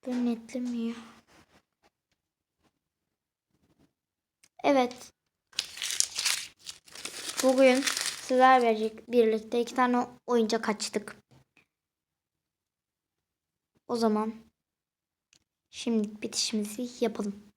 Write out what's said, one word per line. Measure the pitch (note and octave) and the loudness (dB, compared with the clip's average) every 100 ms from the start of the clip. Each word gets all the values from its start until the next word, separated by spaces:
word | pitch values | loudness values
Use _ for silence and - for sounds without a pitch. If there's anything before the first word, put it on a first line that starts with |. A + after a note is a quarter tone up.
| - | -6
Dur, | |
netlemiyor. | B3 A#3+ A#3 A3+ B3+ B3 A#3+ A3+ A#3 - - _ _ _ _ _ _ _ _ _ _ _ _ _ _ _ _ _ _ _ _ _ _ _ _ _ _ _ _ _ _ _ _ _ _ | -2 -2 -4 -6 -8 -6 -4 -6 -8 -14 -20 _ _ _ _ _ _ _ _ _ _ _ _ _ _ _ _ _ _ _ _ _ _ _ _ _ _ _ _ _ _ _ _ _ _
Evet. | - C#4 B3 B3 - _ _ _ _ - - - - - - - - - - _ - - - - - - - - | 2 2 2 -4 -20 _ _ _ _ -8 -8 -8 -8 -2 -2 -2 -4 -4 -6 _ -18 -18 -20 -18 -16 -14 -12 0
Bugün | C4 C4 C4 B3+ C#4+ - - - | 2 6 6 6 2 -2 -4 -8
sizler | - B3+ C4 C4 A#3 A3 A3 - - | -2 6 8 8 6 2 -2 -6 -2
birlikte | A#3+ A3 A3 A3 A#3+ | 4 4 2 -2 -2
iki | A#3 | -2
tane | - B3 B3 B3 - - | 0 2 2 -2 -8 -2
oyuncak | A#3+ A3 A3+ A3+ | 0 2 0 -2
açtık. | G#3+ - G#3+ G#3 - _ _ _ _ _ _ _ _ _ _ _ _ _ _ _ _ _ _ _ _ _ _ _ _ _ _ _ | -4 -4 -6 -8 -20 _ _ _ _ _ _ _ _ _ _ _ _ _ _ _ _ _ _ _ _ _ _ _ _ _ _ _
O | A#3+ | 0
zaman | A3+ G#3+ A3 A3 - _ _ _ _ _ _ _ _ _ _ _ _ | 2 2 -2 -8 -20 _ _ _ _ _ _ _ _ _ _ _ _
şimdi | - - A3+ G#3 - | -10 -2 -2 -2 -6
bitişimizi | A3+ - - A3 G#3 - B3 - | -8 -4 -4 -4 -6 -8 -10 -4
yapalım. | A#3 A3+ G#3 G3 - | -4 -2 -8 -8 -18